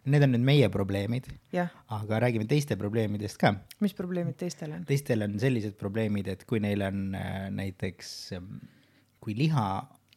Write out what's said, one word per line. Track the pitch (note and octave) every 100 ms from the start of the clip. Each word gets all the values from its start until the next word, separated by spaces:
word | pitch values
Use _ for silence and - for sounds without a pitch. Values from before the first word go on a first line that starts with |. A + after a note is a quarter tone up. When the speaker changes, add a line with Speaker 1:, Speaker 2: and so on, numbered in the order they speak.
| C3+
Speaker 1:
Need | D3
on | C#3+
nüüd | A#2+
meie | B2+ D3 A2
probleemid. | G2 F#2+ G2 G2+ B2 - - -
Speaker 2:
Jah. | F3+ F3 - -
Speaker 1:
Aga | G#2+ G#2 A2
räägime | B2 A2+ G#2+
teiste | D3 C#3+ F#2+
probleemidest | G2+ A2+ G#2+ G#2 G#2 -
ka. | C3 G2+ - -
Speaker 2:
Mis | G#3
probleemid | - F3+ F3+ E3+ -
teistel | F3 - D3+
on? | D#3+ E3+
Speaker 1:
Teistel | C#3 C#3+ A2+
on | G#2 G2+
sellised | C3 B2 G#2 -
probleemid, | G2+ G#2+ A2 G#2 F#2+
et | F#2+ -
kui | A2+
neil | G#2 G2+
on, | G2 G2 G2 F#2+
äh, | F#2+ F#2+ G2
näiteks, | G2+ G2 F#2 F#2 F2+ - - -
ähm, | F#2 F#2 - - _ _ _ _ _
kui | - G#2+
liha | D#3 D3 G2+ G2 - _ _